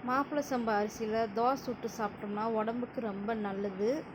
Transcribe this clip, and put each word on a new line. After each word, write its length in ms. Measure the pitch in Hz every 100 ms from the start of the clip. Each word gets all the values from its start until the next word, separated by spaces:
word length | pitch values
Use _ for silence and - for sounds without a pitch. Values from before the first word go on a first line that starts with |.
| 247
மாப்பிள 320 | 262 277 294
சம்பா 340 | 285 254 226 208
அரிசியில 380 | 214 - 220 226 226 202
தோசை 180 | 240
சுட்டு 360 | 269 - 233 226 -
சாப்பிட்டோம்னா 480 | 208 - 208 208 226 220
உடம்புக்கு 420 | 214 240 240 -
ரொம்ப 320 | 233 196 202
நல்லது. 560 | 226 202 196 202 190 214 302 -